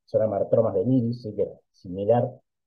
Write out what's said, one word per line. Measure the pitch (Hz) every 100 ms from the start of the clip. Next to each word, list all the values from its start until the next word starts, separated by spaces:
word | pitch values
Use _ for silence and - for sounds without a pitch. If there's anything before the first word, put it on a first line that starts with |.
| _
son | 107
amartromas | 110 98 - 117 113
del | 95 117
iris, | 131 117 120
¿sí? | 107
Que | 98
es | - - _
similar | _ 92 92 101 120 123 - _ _